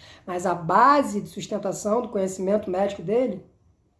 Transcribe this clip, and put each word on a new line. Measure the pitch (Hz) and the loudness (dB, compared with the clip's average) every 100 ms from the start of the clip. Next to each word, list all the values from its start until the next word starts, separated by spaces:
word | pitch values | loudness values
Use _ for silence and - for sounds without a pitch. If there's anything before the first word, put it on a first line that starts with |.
| - - - | -20 -18 -10
Mas | 180 | -4
a | 185 | -2
base | 175 165 185 254 285 214 202 | -2 2 6 6 6 2 -2
de | 165 | -6
sustentação | - 160 208 196 165 208 220 | -8 -8 -6 -6 -4 -2 -2
do | 220 | 0
conhecimento | 202 190 185 190 214 208 | -2 -2 -2 0 0 0
médico | 180 196 - | -2 -2 -2
dele | 175 226 254 185 - _ _ _ _ _ | -2 0 0 -4 -12 _ _ _ _ _